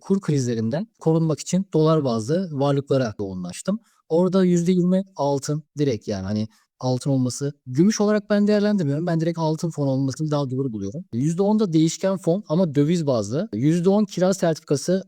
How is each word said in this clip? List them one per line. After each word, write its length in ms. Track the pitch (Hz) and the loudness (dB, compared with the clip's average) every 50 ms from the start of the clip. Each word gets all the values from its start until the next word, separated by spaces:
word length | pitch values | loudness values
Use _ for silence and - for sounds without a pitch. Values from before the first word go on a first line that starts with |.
kur 200 | - - 196 196 | -4 -2 -2 0
krizlerinden 640 | - - 151 139 127 123 120 113 110 113 113 165 220 - _ _ | 0 0 0 0 0 0 -2 -2 -2 -2 -2 -4 -6 -8 _ _
korunmak 400 | - 160 160 165 160 160 151 - | 0 0 2 2 2 0 -2 -4
için 260 | - - - 180 196 - - | -4 -2 -2 -2 -2 0 0
dolar 320 | 156 156 156 160 160 139 | 2 4 4 4 2 2
bazlı 440 | 131 113 113 110 117 156 185 196 175 151 | 0 0 -2 -2 -2 -2 -2 -4 -4 -4
varlıklara 640 | 131 139 143 143 139 135 - 143 135 131 113 104 - | -2 0 0 0 0 0 0 0 0 0 -2 -4 -6
yoğunlaştım. 600 | 104 95 95 92 90 87 90 - - - 196 226 _ _ _ _ _ - | -8 -6 -6 -8 -8 -10 -10 -8 -4 -4 -4 -4 _ _ _ _ _ -2
Orada 360 | 160 165 180 185 175 196 185 | 0 2 2 2 2 4 4
yüzde 280 | 180 175 170 170 170 190 | 4 4 2 2 2 2
yirmi 320 | 180 175 180 185 185 196 190 _ | 2 2 2 2 0 -2 -4 _
altın 460 | - 139 143 143 139 - - 147 156 151 _ - 139 | -4 -2 0 0 -2 -2 -2 -4 -4 -6 _ -4 -2
direkt, 300 | 147 135 117 104 - - | 0 0 -2 -2 -4 -6
yani 160 | 104 95 92 | -6 -6 -4
hani 240 | 95 107 107 107 110 _ _ _ _ _ - | -4 -2 -4 -4 -6 _ _ _ _ _ -6
altın 300 | - 131 127 123 - 143 | -4 -2 -2 -2 -2 -2
olması, 420 | 139 131 127 123 123 - 143 143 147 _ - | 0 0 0 -2 -4 -4 -6 -8 -8 _ -12
gümüş 340 | 127 123 135 175 208 220 - | -4 2 2 4 4 4 2
olarak 300 | 208 208 214 214 208 - | 2 0 0 0 0 0
ben 160 | 208 202 202 | 0 2 2
değerlendirmiyorum. 600 | 202 208 208 202 208 208 196 175 139 139 151 175 | 2 2 2 2 2 0 0 0 0 -2 -2 -2
Ben 140 | 175 165 165 | -2 0 0
direkt 180 | 160 170 170 170 | 0 0 -2 -2
altın 320 | 165 156 160 156 - 165 | -2 -2 -2 -2 -4 -4
fon 160 | 160 - 143 | -4 -2 -2
olmasını 440 | 139 135 131 139 135 127 - 160 151 | 0 0 0 0 -2 -2 -4 -4 -2
daha 200 | 147 147 147 131 | -2 -2 -2 -2
doğru 220 | 127 127 135 135 110 | -2 -4 -4 -4 -4
buluyorum. 320 | 104 98 98 104 160 190 _ - | -6 -6 -6 -8 -10 -10 _ -4
Yüzde 300 | 113 131 156 170 165 196 | -2 -2 0 0 0 0
on 160 | 196 214 220 | 2 2 2
da 140 | 226 190 156 | 2 2 2
değişken 440 | 160 156 165 - - - 190 196 | 2 2 2 0 -2 -2 -2 -2
fon 280 | 180 - 165 165 208 208 - | -2 -2 -2 -2 -2 -2 -2
ama 260 | 156 170 190 165 127 | 0 0 0 2 2
döviz 320 | 147 143 147 180 175 160 | 2 2 2 2 0 0
bazlı. 420 | 143 131 113 104 98 110 147 208 226 - | 0 0 0 -2 -2 -4 -4 -4 -4 -2
Yüzde 340 | 104 123 151 165 175 165 190 | 0 2 2 2 2 2 2
on 160 | 196 208 214 | 2 2 2
kira 300 | 190 - - 180 185 196 | 0 -2 0 0 0 0
sertifikası, 680 | 190 - 170 160 - - - 151 135 - - 180 190 185 | 0 0 0 -2 -2 -4 -4 -4 -2 -2 -2 -2 -2 -2